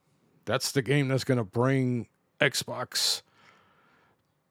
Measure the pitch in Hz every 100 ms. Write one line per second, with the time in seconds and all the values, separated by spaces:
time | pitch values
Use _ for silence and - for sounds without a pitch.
0 | _ _ _ _ - 127 - 139 117 147
1 | 135 131 - 123 104 120 127 135 127 123
2 | - _ _ - 143 - - 120 120 -
3 | - - - _ - - _ _ _ _
4 | _ _ _ _ _